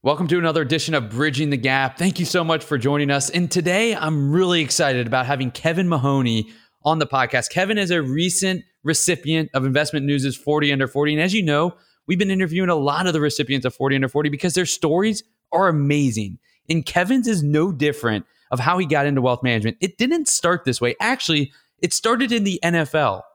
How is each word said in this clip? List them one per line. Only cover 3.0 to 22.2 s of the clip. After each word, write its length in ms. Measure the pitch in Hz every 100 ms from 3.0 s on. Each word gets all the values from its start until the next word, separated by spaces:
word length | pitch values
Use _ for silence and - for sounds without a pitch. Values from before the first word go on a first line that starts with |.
| 143
us. 180 | 139 135
And 220 | 170 175
today, 420 | 185 170 185 226
I'm 380 | - 156 151 139
really 300 | 160 185 175
excited 460 | 143 - 151 127 117
about 180 | 131 127
having 260 | 143 127
Kevin 380 | - 160 170 180
Mahoney 640 | 160 135 139 123 110 110 - _ _
on 160 | 147 160
the 60 | 147
podcast. 440 | 135 123 127 -
Kevin 280 | 175 190 214
is 140 | 190
a 100 | 170
recent 600 | 135 143 180 180 190 185 - _ 143
recipient 640 | 160 - 170 143 160 156
of 120 | 135 131
Investment 400 | 135 151 151 139
News' 320 | 143 135 123
forty 340 | - 147 147
Under 160 | 139 131
forty. 240 | 143 147
And 100 | 151
as 120 | 180
you 100 | 214
know, 320 | 170 147 175 - _ _ -
we've 100 | 175
been 140 | 196
interviewing 380 | 190 185 170 185
a 60 | 165
lot 320 | 139 147 185
of 60 |
the 60 | 156
recipients 460 | 147 - 127 135 123
of 100 | -
forty 180 | 135
Under 140 | 139 131
forty 220 | 147 151
because 240 | 143 180
their 120 | 180 180
stories 560 | - 156 165 214 214 - _ _
are 160 | - 190
amazing. 720 | 156 143 147 139 113 101 90 _ _ -
And 160 | 165 -
Kevin's 420 | 180 180 262 233
is 160 | 196
no 300 | 147 151 180
different 520 | 147 147 147 117 107 - _ _
of 100 | 127
how 160 | 120 180
he 80 | 165
got 200 | 147 143
into 160 | 139
wealth 220 | 127 120
management. 320 | 127 113 107 -
It 160 | 190 -
didn't 320 | 254 339 285
start 340 | - 170 175
this 160 | - 120
way. 160 | 123 -
Actually, 500 | 220 262 - 156 139 _ _ _
it 120 | 175
started 400 | - 220 233